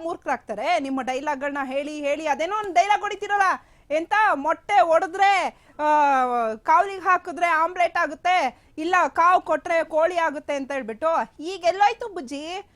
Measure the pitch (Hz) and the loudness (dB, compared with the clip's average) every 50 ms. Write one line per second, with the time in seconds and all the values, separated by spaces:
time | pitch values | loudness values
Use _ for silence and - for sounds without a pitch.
0 | 330 330 359 - - - 180 - _ - 214 202 214 330 359 320 269 269 269 269 | -2 -6 -8 -8 -6 -6 -6 -6 _ -10 -8 -6 -2 -2 -2 -2 -2 -4 -4 -4
1 | 247 254 262 262 277 302 294 262 277 285 277 285 269 254 262 277 294 302 302 302 | -4 -4 -4 -4 -4 -4 -4 -4 -4 -6 -6 -6 -6 -4 -4 -6 -6 -6 -6 -6
2 | 294 277 285 302 320 302 277 247 320 359 415 427 415 392 330 349 381 403 415 403 | -4 -4 -2 -2 -2 -2 -2 -2 -2 -4 -4 -4 -4 0 2 2 4 4 2 0
3 | 415 415 415 392 415 392 403 403 392 359 302 - _ _ _ _ _ - 285 320 | 0 -4 -6 -6 -4 -2 0 2 2 2 0 -2 _ _ _ _ _ -4 -4 -4
4 | 339 - - 415 440 403 320 277 277 311 330 320 _ - 403 392 349 330 320 330 | -2 0 2 2 4 2 2 0 0 -2 -2 -2 _ 2 4 4 6 6 4 2
5 | 370 330 339 381 392 403 392 370 320 240 - _ _ _ - - 302 302 302 302 | 2 0 0 2 4 4 4 2 0 -2 -6 _ _ _ -8 -2 0 2 4 4
6 | 294 277 277 262 254 247 240 240 226 220 220 214 - - 320 349 403 392 392 370 | 4 4 4 2 2 0 0 0 -2 -2 -4 -4 0 4 4 4 4 2 -2 -4
7 | 330 381 370 359 - 370 285 339 349 339 320 311 330 339 359 359 349 339 - 349 | 0 2 2 2 0 -4 -4 -2 0 2 2 2 0 0 0 0 0 0 0 -2
8 | 339 294 311 - - 359 370 359 294 247 - _ _ _ - 302 311 349 370 359 | -2 -2 -4 -4 0 0 2 2 0 -2 -4 _ _ _ -10 -8 -4 0 2 2
9 | 320 269 - - 330 349 370 349 - - 311 302 - 349 339 330 311 302 320 311 | 2 2 2 2 4 4 4 4 2 0 -2 -2 -2 0 0 -2 0 0 0 0
10 | 330 349 359 339 330 311 277 302 302 - 285 277 269 254 285 269 247 208 226 220 | 0 2 0 0 -2 -2 -2 -6 -6 -6 -6 -6 -6 -6 -8 -8 -8 -8 -8 -4
11 | 311 320 330 285 220 - _ - 294 349 392 359 349 330 349 392 403 415 415 - | -2 0 0 0 -2 -4 _ -12 -10 -10 -6 -2 0 0 2 2 2 2 0 -2
12 | 494 440 370 - 269 233 285 277 302 330 359 381 - _ _ | -10 -12 -10 -10 -10 -10 -10 -10 -10 -10 -10 -10 -12 _ _